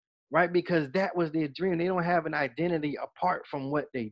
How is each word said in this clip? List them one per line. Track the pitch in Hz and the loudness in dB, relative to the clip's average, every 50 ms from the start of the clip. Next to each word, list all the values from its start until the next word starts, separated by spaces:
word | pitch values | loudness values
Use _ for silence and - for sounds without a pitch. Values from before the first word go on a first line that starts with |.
| _ _ _ _ _ - | _ _ _ _ _ 0
right? | 139 160 175 170 | 2 4 4 4
Because | 175 180 170 - 175 160 147 131 | 4 2 2 2 2 2 2 2
that | 131 143 147 - - | 0 0 0 0 0
was | 175 170 151 | 0 -2 0
their | 151 160 151 | 0 0 -2
dream. | 143 131 - 180 190 175 | -2 -2 -2 -2 0 0
They | 165 170 | 0 0
don't | 185 185 180 165 | 0 0 0 2
have | 175 180 170 156 | 2 2 2 2
an | 160 156 | 0 -2
identity | 151 143 127 117 143 165 180 170 156 147 147 135 | -2 -2 -2 -2 -2 0 0 0 0 -2 -2 -4
apart | - 135 - - - - 180 185 - - - | -6 -8 -10 -6 -2 0 0 0 -2 -4 -8
from | - 143 135 135 | -8 -6 -4 -2
what | 147 147 135 - - | -2 -2 -2 -2 -4
they | 127 113 107 | -6 -6 -6